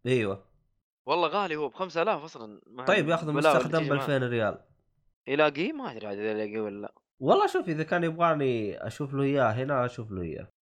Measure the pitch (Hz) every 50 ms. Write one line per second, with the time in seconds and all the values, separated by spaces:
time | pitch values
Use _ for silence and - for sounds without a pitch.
0 | _ 123 131 123 107 98 98 - - _ _ _ _ _ _ _ _ _ _ _
1 | _ 127 151 175 170 151 160 208 202 175 156 151 151 127 - - 190 180 - 165
2 | 170 220 202 151 147 165 - 135 113 107 104 - _ - 113 127 127 151 196 208
3 | 151 156 170 160 165 156 147 147 147 156 143 127 127 - 160 160 156 139 143 139
4 | 135 147 143 131 127 120 120 117 110 101 - - _ _ _ _ _ _ _ _
5 | _ _ _ _ _ - 135 147 151 151 143 139 175 254 320 277 262 185 120 110
6 | 104 104 101 101 104 110 107 107 107 104 104 110 107 104 101 101 104 - _ _
7 | _ _ _ _ 131 147 226 392 415 - - 370 - 185 156 151 156 - 175 175
8 | 165 165 160 165 170 165 160 147 139 131 120 113 107 101 - - - 113 - -
9 | 151 131 139 139 139 139 139 143 127 110 107 123 131 131 143 127 123 120 - -
10 | 113 107 98 90 87 82 71 - 80 - _ _